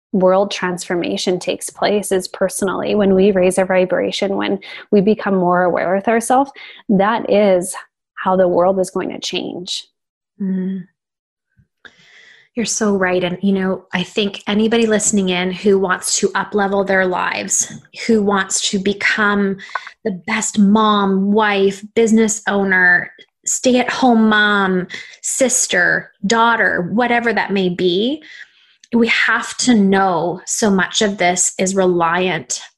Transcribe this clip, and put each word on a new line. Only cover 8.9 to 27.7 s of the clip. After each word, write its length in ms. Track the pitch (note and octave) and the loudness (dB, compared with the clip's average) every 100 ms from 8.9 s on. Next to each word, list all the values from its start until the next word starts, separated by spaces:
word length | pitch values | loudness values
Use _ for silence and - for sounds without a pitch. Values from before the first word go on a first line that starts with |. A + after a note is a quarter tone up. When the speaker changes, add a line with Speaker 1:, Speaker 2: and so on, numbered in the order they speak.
Speaker 1:
going 200 | F#3 - | -4 -8
to 80 | - | -8
change. 680 | - F#3 - - F#3 - - _ _ _ _ - | -8 -6 -8 -10 -10 -10 -12 _ _ _ _ -8
Speaker 2:
Mm. 460 | F#3+ F#3 F#3 F#3+ F3 _ _ _ _ _ _ _ _ _ - _ _ - - _ _ | -6 -4 -4 -8 -12 _ _ _ _ _ _ _ _ _ -20 _ _ -20 -20 _ _
You're 100 | - | -8
so 320 | G#3 - G#3+ G3 | -6 -2 0 0
right. 260 | F#3 F3+ | 0 0
And, 140 | F3+ F3+ | -2 -2
you 100 | G3 | -2
know, 320 | F#3+ F#3+ F#3 - | 0 -2 -4 -6
I 100 | F3+ | -8
think 400 | F3 - G3+ - - | -6 -4 -4 -6 -4
anybody 400 | G#3 A3 A#3 A3+ | -2 0 2 2
listening 420 | G#3 - G#3 F#3 | 0 0 0 0
in 220 | F3+ F#3 | -2 -4
who 280 | F#3 G#3 G3 | -2 0 2
wants 380 | F#3 F#3 - - | 2 -2 -4 -2
to 120 | G3+ | -2
up-level 500 | G3 F3+ G#3 G3 G3+ | -2 -4 -2 0 0
their 200 | F#3+ F#3+ | 0 0
lives, 640 | F#3 F3+ F3+ - F#3+ - - - - - - | 0 -2 -4 -6 -4 -4 -4 -10 -18 -6 0
who 160 | A3 | 2
wants 480 | G3+ G3 F#3+ - - | 2 0 -2 -4 -2
to 80 | G3+ | -2
become 800 | G3 G3+ - - G#3 G3+ G3 F#3+ - - - - | -2 -2 -2 0 0 2 0 -4 -10 -12 -14 -10
the 80 | G#3+ | -8
best 460 | F3+ - A3 - A3 | -8 -6 -4 -2 2
mom, 760 | G3 G#3+ G#3+ G#3 G3 F#3+ G3+ | 4 4 2 2 2 0 2
wife, 520 | G#3 G#3 G3+ G3 G3 G#3+ | 2 2 2 0 -2 -6
business 460 | A3+ A3+ A3 A3 - - | 0 4 4 2 -2 -2
owner, 640 | G3+ G3 F#3 F3+ F3 - - _ _ | -2 0 2 4 2 0 -14 _ _
stay-at-home 840 | - - C4 B3 B3+ - B3+ A3+ A3 | -8 -2 2 2 0 0 2 4 4
mom, 580 | G#3+ G#3 G3+ F#3+ F#3 F3+ - - - | 4 2 2 0 -2 -4 -10 -18 -14
sister, 920 | - - B3 - - F#3 E3+ D#3+ - _ G3 | -8 -2 0 0 0 0 2 0 -4 _ -2
daughter, 640 | A3+ A#3 A3+ F#3 E3 F3 | 2 2 2 0 -2 -2
whatever 360 | G#3 A#3+ A#3+ A#3 | 0 0 0 0
that 180 | G3+ - | -2 -2
may 160 | G3 | 0
be, 560 | F#3 | 0